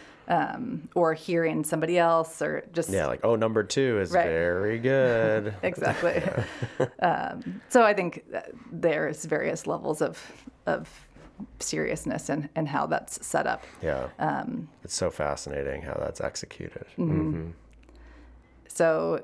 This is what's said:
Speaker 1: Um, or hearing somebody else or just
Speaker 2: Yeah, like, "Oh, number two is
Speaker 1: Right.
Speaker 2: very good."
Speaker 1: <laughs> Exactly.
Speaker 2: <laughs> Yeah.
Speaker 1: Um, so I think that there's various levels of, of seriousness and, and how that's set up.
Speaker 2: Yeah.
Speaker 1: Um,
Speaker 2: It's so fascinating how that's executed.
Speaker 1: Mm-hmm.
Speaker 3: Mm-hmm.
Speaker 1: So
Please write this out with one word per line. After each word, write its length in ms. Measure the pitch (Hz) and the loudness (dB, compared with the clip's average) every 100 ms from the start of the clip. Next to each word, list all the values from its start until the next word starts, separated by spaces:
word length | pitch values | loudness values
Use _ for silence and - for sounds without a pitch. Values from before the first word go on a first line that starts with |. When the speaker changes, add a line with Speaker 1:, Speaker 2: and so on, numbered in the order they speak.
| - - - | -20 -10 -2
Speaker 1:
Um, 600 | 170 143 - - 170 - | 0 0 -4 -6 -8 -4
or 200 | 180 165 | 2 2
hearing 500 | 160 - 170 165 156 | 2 0 2 2 0
somebody 340 | 151 160 165 175 | 0 0 2 4
else 440 | 170 165 160 - | 6 4 2 -2
or 240 | 156 151 - | -2 -2 -4
just 160 | 165 - | -4 0
Speaker 2:
Yeah, 160 | 95 71 | 2 2
like, 160 | 62 | 2
"Oh, 140 | 110 117 | 2 4
number 260 | 110 110 | 4 2
two 340 | 104 - 135 110 | 2 2 4 4
is 100 | 90 | 2
Speaker 1:
Right. 140 | 123 120 | 2 4
Speaker 2:
very 520 | 82 87 87 104 113 | 4 2 2 0 0
good." 760 | 123 135 127 117 110 107 104 101 | 2 4 4 4 4 2 0 -2
Speaker 1:
<laughs> 60 | |
Exactly. 580 | 185 180 - - 170 - 185 - 113 - | -4 0 0 2 0 0 0 -2 -4 -4
Speaker 2:
<laughs> 220 | 120 - | -6 -2
Yeah. 520 | 131 - 175 - - | -4 0 0 2 -2
Speaker 1:
Um, 300 | - - 190 - | -8 -10 -12 2
so 140 | 247 | 6
I 100 | 220 | 6
think 320 | 202 175 - - | 6 0 -4 -8
that 180 | - - - - | -8 -8 -14 -14
there's 540 | 170 170 151 151 156 | 0 2 2 0 -4
various 440 | 160 151 151 160 - | -2 0 0 -2 -4
levels 340 | 160 139 151 | -4 -2 0
of, 180 | 151 - - - - - - | -2 -4 -16 -18 -20 -10 -4
of 240 | - 160 - - - - - 226 - | -4 -4 -18 -20 -20 -20 -16 -16 -10
seriousness 680 | - 160 156 - - - - | -6 -4 -2 -4 -4 -6 -4
and, 200 | 151 147 - | -4 -4 -4
and 120 | 151 | -2
how 200 | 139 147 | -2 -2
that's 380 | 156 - - - | -2 -4 -10 -4
set 220 | - 65 | -2 0
up. 160 | - - - | -4 -8 -8
Speaker 2:
Yeah. 280 | 80 67 64 - | -4 -2 -4 -4
Speaker 1:
Um, 480 | 151 139 - - 156 - | -4 -4 -6 -8 -10 -14
Speaker 2:
It's 120 | - - | -8 -4
so 140 | 90 | -2
fascinating 720 | - 73 71 71 71 69 69 | -2 -2 -2 -6 -6 -4 -6
how 100 | 76 | -6
that's 260 | - - - | -6 -6 -4
executed. 640 | - - - - - - - - | -6 -6 -12 -12 -12 -12 -12 -4
Speaker 1:
Mm-hmm. 240 | 165 156 | -2 0
Speaker 3:
Mm-hmm. 280 | 156 156 82 - - - - - - - - - _ - - | 0 -4 -6 -12 -20 -20 -20 -20 -20 -20 -20 -20 _ -20 -8
Speaker 1:
So 560 | - 165 160 165 165 | 2 4 4 2 -2